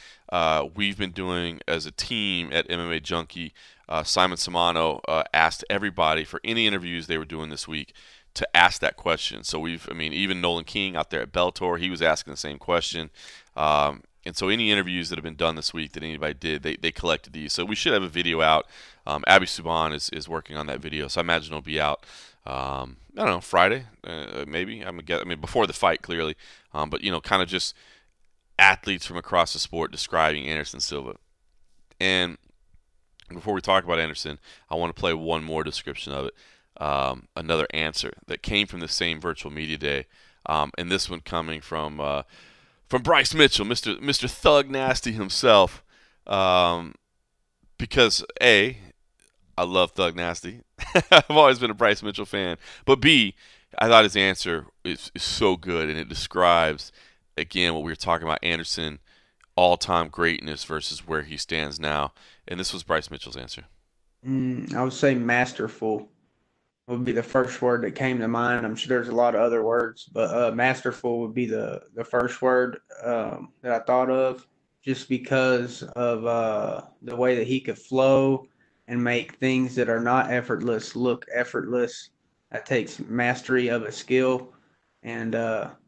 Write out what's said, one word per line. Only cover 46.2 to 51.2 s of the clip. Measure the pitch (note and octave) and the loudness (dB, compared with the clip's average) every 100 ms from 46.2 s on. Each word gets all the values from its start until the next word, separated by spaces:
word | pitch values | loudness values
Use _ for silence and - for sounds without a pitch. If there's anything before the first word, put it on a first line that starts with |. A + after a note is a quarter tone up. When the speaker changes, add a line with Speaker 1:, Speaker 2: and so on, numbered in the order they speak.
| - | -4
Speaker 1:
Um, | G2 F#2+ F2+ F2 E2+ E2 - _ _ _ _ _ _ _ - | 0 4 6 4 2 -6 -16 _ _ _ _ _ _ _ -10
because | - - A#2 - - - | -2 6 6 4 -4 2
A, | A#2+ G#2 A2 A#2+ G2 - _ _ _ _ _ - | 6 6 6 -2 -16 -20 _ _ _ _ _ -6
I | |
love | F2+ F#2 F2 | 0 2 2
Thug | - F2 E2+ | 2 -2 -2
Nasty. | F2 E2+ F2+ A#2 - - | -6 -6 -10 -16 -18 -16
<laughs> | - | 0
I've | F#3 - E3+ | 0 8 6